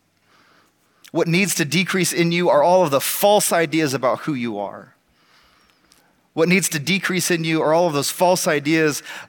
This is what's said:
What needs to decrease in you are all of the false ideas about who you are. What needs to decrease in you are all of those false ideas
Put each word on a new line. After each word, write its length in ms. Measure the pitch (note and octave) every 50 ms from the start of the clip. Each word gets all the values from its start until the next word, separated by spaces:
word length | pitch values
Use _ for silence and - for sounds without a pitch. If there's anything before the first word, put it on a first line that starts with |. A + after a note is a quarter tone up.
| _ _ _ _ _ _ _ _ _ _ _ _ _ _ _ _ _ _ _ _ - -
What 160 | - D#3 F3+ F3
needs 260 | D#3+ F#3 G3+ E3+ -
to 100 | - E3
decrease 460 | C#3+ C3+ F#3 F#3+ - - F#3 F3 -
in 200 | - - E3+ E3+
you 180 | E3+ F3 F3+ E3
are 140 | B2 D3 C#3
all 200 | E3+ F3+ F#3 F3+
of 60 | D3
the 100 | C#3 C3
false 540 | - - - - - G3+ G#3 G#3 - - G#3+
ideas 400 | E3+ E3 D3+ C#3 D#3+ D#3+ C#3 B2
about 280 | C3+ C3 B2+ A2+ -
who 120 | - - D3+
you 240 | B2+ A#2+ A#2 G#2+ G2+
are. 380 | G2+ G2 G2+ G#2 G2 - _ _ _ _ _ _ _ _ _ _ _ _ _ _ _ _ _ _ _ _ _ _ _ _ _ _ _ _ -
What 140 | D3 F3+ F3+
needs 200 | F3+ G3 E3 -
to 100 | - D#3
decrease 500 | C3+ D#3+ F#3 F#3+ - - F#3+ F3+ - -
in 140 | F3+ E3 D#3+
you 180 | E3 D#3+ D#3+
are 120 | C3 C#3+ D#3
all 140 | E3 F3+ F3
of 60 | D3
those 160 | C#3+ C3 -
false 380 | - - F#3 F3 F#3 F3 - F#3
ideas 560 | D#3+ C#3+ C#3 D3 D#3+ D#3+ D#3+ D3+ C3+ - - - - - -